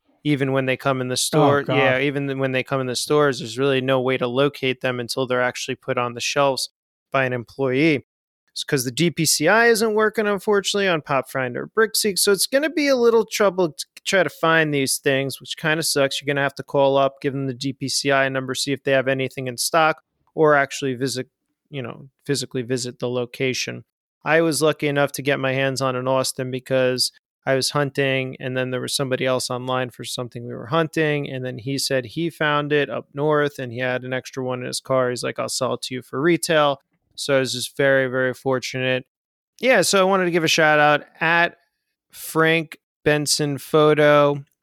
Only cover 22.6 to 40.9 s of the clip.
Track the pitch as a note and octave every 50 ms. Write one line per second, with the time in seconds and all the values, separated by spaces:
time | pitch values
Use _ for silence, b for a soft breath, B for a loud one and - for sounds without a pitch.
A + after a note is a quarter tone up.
22.6 | A#2+ A#2 C3 B2 A2+ B2 A#2+ - B2+ B2 B2 B2 B2 A#2+ - - C3+ C3 B2 -
23.6 | - - B2 A#2+ - _ _ _ _ _ _ _ - C#3+ D3+ E3 E3 E3 D3 C3
24.6 | D3+ D#3 C#3+ - D3+ D3 C#3+ C#3+ C#3+ C#3 - - C3 C#3+ C#3 C3+ C3+ C3+ C3 C3+
25.6 | C3+ C3+ C3+ B2 C3+ C3 B2+ B2+ B2+ C3 C3+ C3 C3 - - - C3 B2+ B2+ B2+
26.6 | - - C3+ C3 B2+ B2+ B2+ B2 - - b b _ _ _ _ _ C3 C3+ C3
27.6 | B2+ - - D3 C#3+ C3+ - - C#3 C3+ C3 C3 C3 B2+ C3+ - C#3 C3 B2+ B2+
28.6 | B2+ B2+ B2+ B2 B2 A#2+ - - C#3 C3 B2+ B2 B2+ C3 C3 B2+ - - B2+ B2
29.6 | B2+ C3 C3 B2+ B2+ B2 - - B2 A#2 - - B2+ A#2+ - B2 A#2+ A#2+ A#2+ C3
30.6 | B2 - D#3 E3 E3 D3+ - E3 D#3 D3+ D3 D3 C#3+ C#3+ C3+ C3 B2+ B2+ B2+ B2
31.6 | G#2 C3+ C#3 C3+ - - C3+ C3 B2 A2 - D#3+ E3+ E3 - - D#3+ D3+ D3 D3
32.6 | D3 D3 D3 D3 C#3+ - - B2+ - - - C#3 C#3+ D#3 D3+ D3 D3 C#3+ - -
33.6 | C3+ B2 A2+ B2 C3 B2+ B2+ B2+ B2 B2+ C3 B2+ - - - C3+ B2+ B2+ B2+ B2
34.6 | B2 B2+ B2 - - - C3+ C3 B2+ B2 B2 A#2+ C3+ C3 B2+ - B2 - - -
35.6 | C3+ A#2+ B2 A#2+ - - C3 B2+ A#2+ - - C3 C#3+ F3 E3+ E3 - - E3 D3+
36.6 | D3 C#3+ C3+ - _ _ _ _ _ _ _ - - - C#3 C3+ C3 A#2+ A#2 B2
37.6 | A2+ - - - C#3 C#3 C3+ C3+ C3 B2+ B2 C3 B2+ B2+ A#2+ - - C3+ C3 B2+
38.6 | - - - C3 B2+ B2+ B2+ B2+ - _ _ _ _ _ _ _ _ _ _ -
39.6 | - B3+ B3+ G3+ D#3+ - - G3 F#3 F#3 G3 F#3+ F3+ F3 E3 F3+ D#3+ D3+ - -
40.6 | D#3+ D3+ D3+ D3+ D3 D3+